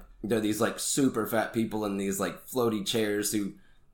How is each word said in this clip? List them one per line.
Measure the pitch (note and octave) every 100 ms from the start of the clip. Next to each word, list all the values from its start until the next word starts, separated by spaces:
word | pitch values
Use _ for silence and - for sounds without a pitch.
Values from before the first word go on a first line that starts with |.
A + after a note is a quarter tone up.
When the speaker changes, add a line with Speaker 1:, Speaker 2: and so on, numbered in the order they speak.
| -
Speaker 1:
<laughs> | -
Speaker 2:
they're | G#2 A2+
these, | G#2+ G#2+
like, | G#2+ -
super | - - C3+ A#2 G#2
fat | A2 G#2
people | A2+ A2 G#2+ G#2+
in | G2
these, | G2 G2
like, | F#2 - -
floaty | B2+ A#2 G#2+ G2
chairs | A#2 G#2+ G#2 G#2
who | A2 G2 - - - -